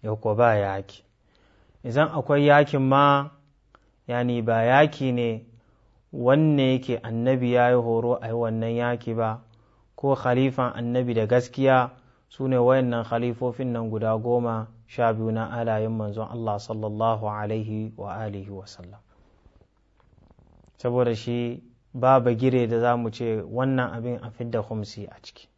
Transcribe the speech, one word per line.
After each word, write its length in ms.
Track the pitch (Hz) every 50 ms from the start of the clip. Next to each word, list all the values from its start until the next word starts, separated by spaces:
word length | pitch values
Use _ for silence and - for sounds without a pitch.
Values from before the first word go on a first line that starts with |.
| -
Yau 140 | 107 107
ko 180 | 107 - 113 104
ba 200 | 107 120 117 110
yaki. 460 | 104 101 98 98 98 98 - - - _ _ _ _ _ _ _ _ _ _ _ _ _ _ _ _ _
Idan 240 | 127 113 139 156 156
akwai 380 | - 156 127 - 147 143 147
yakin 360 | 147 143 143 147 147 - 143 135
ma, 480 | 131 135 139 143 143 143 139 139 147 - _ _ _ _ _ _ _ _ - _ _ _ _ _ -
yani 340 | 120 120 123 123 120 120 113
ba 200 | 113 113 113 113
yaki 500 | 120 127 139 151 151 151 - 139 131 123
ne 320 | 120 120 117 113 110 - - _ - _ _ _ _ _ _ _ _ _ _ -
wanne 600 | 135 123 123 135 147 156 156 151 143 135 131 131
yake 260 | 127 131 - 123 113
annabi 540 | - 113 113 113 117 127 131 127 123 120 123
ya 160 | 123 123 123
yi 60 | 123
horo 380 | 123 117 117 113 113 117 120 123 - 113
a 40 | 113
yi 40 | 113
wannan 360 | 117 117 113 110 113 113 113 117
yaki 380 | 117 120 120 120 117 117 117 113
ba, 280 | 113 113 110 110 113 - _ _ _ _ _ _ _ _ _ _
ko 180 | - - 139 135
khalifan 580 | 131 - 127 123 127 131 135 127 135 127 123 -
annabi 380 | - 120 120 120 127 127 120 120
da 120 | 113 110
gaskiya 640 | 107 123 123 120 - - - 135 131 131 127 127 123 - - _ _ _ _ _ _
su 200 | - - 135 131
ne 80 | 131
wayannan 480 | 123 120 123 131 135 131 123 117 117 113
khalifofin 680 | 110 117 117 120 123 117 113 127 123 113 - 135 127 120
nan 180 | 117 117 113
guda 260 | 107 110 110 110 110 110
goma 500 | 110 120 120 123 120 117 113 113 110 110 - - -
sha 260 | _ - - 120 113 110
biyu 200 | 110 113 113 110
na 180 | 110 113 -
alayen 420 | - 120 117 113 110 107 110 113 113
manzon 360 | 110 107 104 101 110 110 -
Allah 260 | 120 120 113 110 104 101
sallallahu 680 | - - 113 110 107 107 107 107 113 113 113 107 110 104
alaihi 640 | 104 104 104 104 110 110 110 110 107 107 107 110 110
wa 200 | - 98 101 85
alihi 340 | 104 110 107 101 101 95 101
wa 140 | 101 95 95
sallam. 340 | - - - 87 90 101 107 _ _ _ _ _ _ _ _ _ - _ _ _ _ _ _ _ _ _ _ _ _ _ _ _ _ _ _ _ _ _ _ _ _ _ _
Saboda 360 | - 123 120 123 123 120 117
shi 460 | 107 110 120 120 120 120 120 120 - - - _ _ _ _ _
ba 260 | 127 117 127 135 131
bagire 460 | 117 123 120 110 123 131 127 127 120 113
da 120 | 117 113
za 160 | 117 123 123
mu 140 | 120 120 113
ce 300 | 107 - 120 117 110 110 92
wannan 500 | - 107 120 131 131 135 127 127 110 82
abin 260 | 117 117 123 120 - -
a 80 | 117
fidda 320 | 107 - 123 117 113 113 104
khumsi 440 | - 113 110 104 98 - - 104 -
a 80 | - - -
ciki. 260 | - - - - _ _